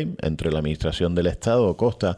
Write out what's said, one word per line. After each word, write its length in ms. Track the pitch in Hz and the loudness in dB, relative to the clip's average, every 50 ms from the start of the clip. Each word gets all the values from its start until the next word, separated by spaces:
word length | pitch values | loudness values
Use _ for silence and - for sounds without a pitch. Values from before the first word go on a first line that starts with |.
| 156 170 180 - | 2 -2 -4 -4
entre 320 | - 80 78 76 - 82 78 | -2 -2 -2 -2 -2 0 0
la 60 | 78 | 0
administración 560 | 76 76 78 - - 80 78 - 90 85 87 | 0 -2 -2 -2 -2 -2 -2 0 0 0 2
del 120 | 87 87 | 2 2
Estado, 480 | 87 - - - 117 117 123 117 95 85 | 0 0 -2 0 2 2 4 4 2 2
Costa, 400 | - 117 120 - - 104 90 87 | 2 0 0 0 0 -2 -2 -2